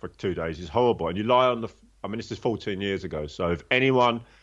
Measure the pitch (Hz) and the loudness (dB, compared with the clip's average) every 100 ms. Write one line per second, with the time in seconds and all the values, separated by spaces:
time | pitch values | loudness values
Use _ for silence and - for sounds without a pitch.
0 | 87 - 98 85 82 80 87 107 123 101 | -14 -6 -4 -2 -4 -6 -4 2 4 2
1 | 80 90 107 123 127 120 113 - _ _ | 0 -2 2 4 4 2 -6 -12 _ _
2 | 98 110 113 110 127 107 - 95 101 98 | -8 -8 -8 -4 -2 -2 -4 -4 -2 -4
3 | 87 78 76 - 87 87 - 127 135 127 | -4 -8 -8 -4 -2 -2 0 2 4 4
4 | 123 117 117 _ | 4 2 -6 _